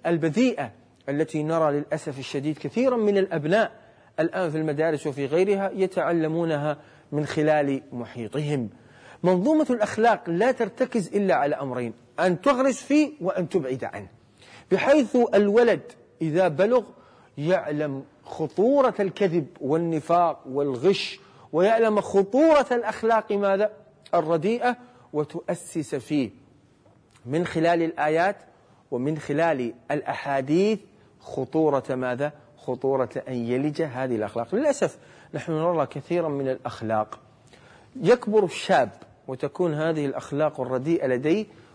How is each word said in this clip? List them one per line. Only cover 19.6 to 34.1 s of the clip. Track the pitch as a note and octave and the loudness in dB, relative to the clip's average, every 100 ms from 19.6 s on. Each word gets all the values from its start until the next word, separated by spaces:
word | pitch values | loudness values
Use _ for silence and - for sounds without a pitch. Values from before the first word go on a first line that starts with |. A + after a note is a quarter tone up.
والنفاق | C3 D#3+ E3+ D#3+ - E3+ E3+ C#3+ - | -2 0 0 -2 0 2 2 -2 -6
والغش، | C3 C#3+ B2 D#3+ G3+ - - - - - | -4 -2 0 2 2 -2 -12 -20 -20 -4
ويعلم | D3+ F#3+ A3+ A3+ G#3+ | 2 4 4 2 2
خطورة | - G3 G3 B3+ D#4+ D4 B3+ | 2 2 2 4 6 6 4
الأخلاق | A#3+ G#3+ - A3+ A3+ - | 0 -2 -2 2 2 2
ماذا؟ | G3+ G3+ G3 G#3 G#3+ - _ - | 0 2 2 0 -4 -20 _ -2
الرديئة، | F3 D#3 E3 F3+ A#3 B3 B3 - - _ | 0 2 0 0 0 0 -2 -8 -20 _
وتؤسس | D3 D3 E3+ - F3 - E3+ C#3+ | -6 -4 -6 -6 -6 -6 -8 -6
فيه | C#3+ - C#3+ A2+ - _ _ _ _ _ _ _ _ A#2+ | -8 -4 -2 -2 -6 _ _ _ _ _ _ _ _ -6
من | D3+ F3 | -4 -2
خلال | E3+ D#3+ E3+ | 0 2 2
الآيات | E3 - D3+ D#3+ F#3 G3+ - _ _ _ _ | 0 -2 0 2 0 -2 -12 _ _ _ _
ومن | B2 C3+ D#3 | -4 -4 -4
خلال | - C#3+ E3+ C#3+ A#2+ - - | -4 0 0 0 -4 -8 -6
الأحاديث | D3 - C3 D3 C#3 C3+ E3 G3+ G#3+ - _ _ _ | -6 -4 -8 -4 -4 0 2 2 0 -6 _ _ _
خطورة | - - C3 D#3+ D#3 C#3 B2+ | -12 -8 -4 0 2 0 -2
ماذا؟ | B2+ B2+ B2 D3 D3 - - | -4 -4 -4 -6 -8 -20 -12
خطورة | - B2 C3+ C3+ A#2+ C3 - | -8 -4 0 0 -2 -6 -8
أن | |
يلج | B2+ A#2 B2 D3+ D3 | -6 -2 -2 -2 -4
هذه | D#3+ B2 C3 | -6 -4 -4